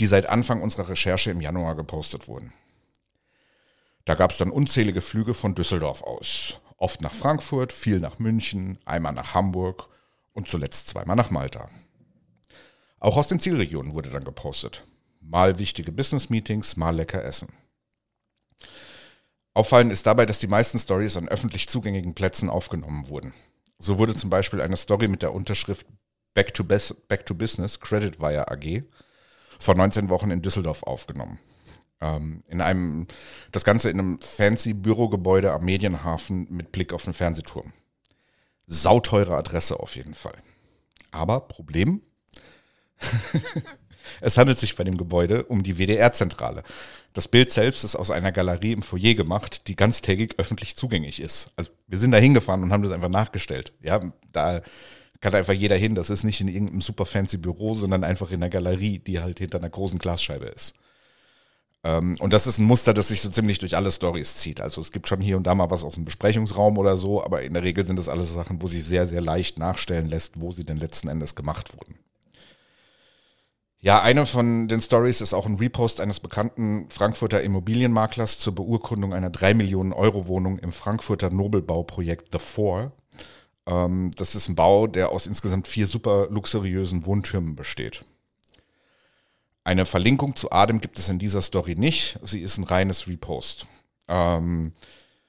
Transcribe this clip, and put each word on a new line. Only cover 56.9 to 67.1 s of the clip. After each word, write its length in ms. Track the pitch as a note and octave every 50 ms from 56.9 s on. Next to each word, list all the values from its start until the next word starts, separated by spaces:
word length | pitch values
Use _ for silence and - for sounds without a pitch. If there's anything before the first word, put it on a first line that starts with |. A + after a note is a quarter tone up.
| A2 - F#2+
fancy 320 | - - G2+ G2 - -
Büro, 380 | F2+ E2 F2+ F2 - G#2+ G#2+ A2+
sondern 300 | A2 G2+ F#2+ F#2+ F#2 F2
einfach 260 | D#2+ F#2 - G2 E2+
in 120 | F#2 E2+
einer 60 | F2 F2+
Galerie, 520 | F2+ F#2 F2 F2+ F#2 F2+ G2+ G#2+ G2+ F2
die 200 | - - F#2 E2+
halt 200 | E2+ F2+ F2 -
hinter 180 | F#2 D#2+ - F2
einer 120 | E2+ E2
großen 280 | - F#2+ G2 F#2 F#2 E2+
Glasscheibe 480 | - F2+ F2 F2 - - D#2 - -
ist. 280 | - - - - - - _ _ _ _ _ _ _ _ _ _ _ _ _ _ _ _ _ _ _ _ _
Ähm, 340 | - E2 D#2+ E2 E2+ F2+ E2+ -
und 120 | - F#2+
das 140 | G2+ G#2 -
ist 120 | A2+ G#2 A2
ein 60 | G#2+
Muster, 300 | A2 B2 A#2 - A#2+ G#2+
das 140 | G#2 G2 -
sich 140 | A2 G2
so 80 | - G2+
ziemlich 280 | F#2 A#2 G#2+ G#2 G2 -
durch 180 | F#2+ F2+ E2+
alle 140 | E2+ G2 F#2+
Storys 460 | F2+ - F#2 F2 E2+ E2 C#2+ - -
zieht. 240 | - - D#2+ C#2+ -
Also 200 | - D2+ - E2
es 120 | D#2+ -
gibt 160 | - G2+ - -
schon 120 | G2 F#2+
hier 160 | F#2+ G2+ F#2+
und 120 | F#2+ F2 F2+
da 60 | F#2
mal 140 | G2 F2+ E2
was 120 | F#2 F2
aus 120 | D#2+ - -
dem 100 | E2+ E2
Besprechungsraum 760 | D#2+ E2 - - G#2 G#2+ A2+ A2+ A2 A2 G2+ G#2 G#2+ G#2 G2+
oder 180 | G2 G2 F#2+
so, 280 | F#2 F#2 G2